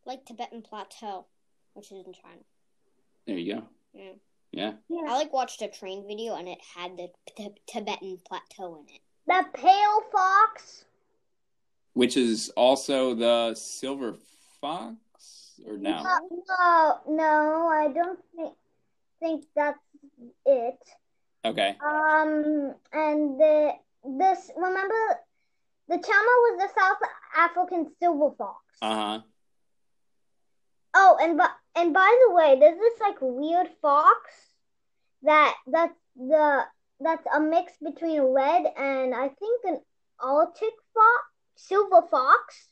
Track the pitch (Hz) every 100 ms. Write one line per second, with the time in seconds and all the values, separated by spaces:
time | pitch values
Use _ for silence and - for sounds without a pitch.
0 | - 262 - 233 240 233 214 214 196 -
1 | 214 190 - _ _ _ _ - 208 196
2 | 185 175 175 175 _ _ _ _ _ _
3 | _ _ - 95 87 110 - _ _ -
4 | 196 - _ _ _ - 208 208 _ 339
5 | 311 254 302 277 247 - 208 - 190 190
6 | 202 214 226 175 180 175 - 175 180 180
7 | 175 _ - - 202 - - 226 208 202
8 | 190 180 _ 185 - - 185 165 143 _
9 | _ _ - 359 370 - 311 392 415 427
10 | 440 415 370 392 427 - - - _ _
11 | _ _ _ _ _ _ _ _ _ -
12 | 123 135 120 110 - - 123 135 - 139
13 | 131 117 117 117 117 110 - - 131 139
14 | 123 92 _ _ _ _ 139 170 - 226
15 | _ _ - - - _ 220 208 - -
16 | 370 349 359 349 381 370 359 339 311 -
17 | - 311 311 302 302 320 330 311 302 269
18 | 349 370 _ 339 320 _ _ _ _ _
19 | _ _ 330 320 - - 294 294 _ _
20 | _ _ 240 _ - 269 233 - _ _
21 | _ _ _ _ 113 110 98 101 294 302
22 | 311 311 311 302 302 302 277 - _ 302
23 | 311 302 302 269 311 302 302 - _ _
24 | 269 262 381 381 - - 370 381 392 440
25 | 440 - - _ _ _ _ _ _ 349
26 | 349 403 427 494 480 359 381 - 381 415
27 | - - - 311 339 339 359 349 311 _
28 | 349 302 285 214 202 - _ _ 110 110
29 | 107 107 110 _ _ _ _ _ _ _
30 | _ _ _ _ _ _ _ _ _ 359
31 | 381 320 320 311 349 - _ 311 349 311
32 | 381 480 508 349 311 262 294 339 453 466
33 | 415 - 262 247 302 339 359 - 302 285
34 | 330 453 - - _ _ _ _ _ _
35 | _ _ 269 302 285 - - 302 339 -
36 | _ - 254 311 302 277 - _ _ _
37 | 302 320 - 294 311 330 349 _ 311 285
38 | 330 311 262 262 269 339 311 - 277 269
39 | 262 240 269 - 415 466 415 320 _ _
40 | _ _ 254 285 349 - 440 453 _ 453
41 | 440 480 - _ _ _ - 392 403 370
42 | 339 294 262 427 - - _